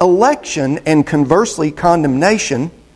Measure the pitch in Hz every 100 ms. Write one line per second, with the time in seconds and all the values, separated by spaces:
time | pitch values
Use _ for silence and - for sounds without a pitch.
0 | 180 180 247 294 - - 135 151 - 156
1 | 143 151 139 165 226 - 156 147 175 170
2 | 147 131 180 220 - 127 156 - _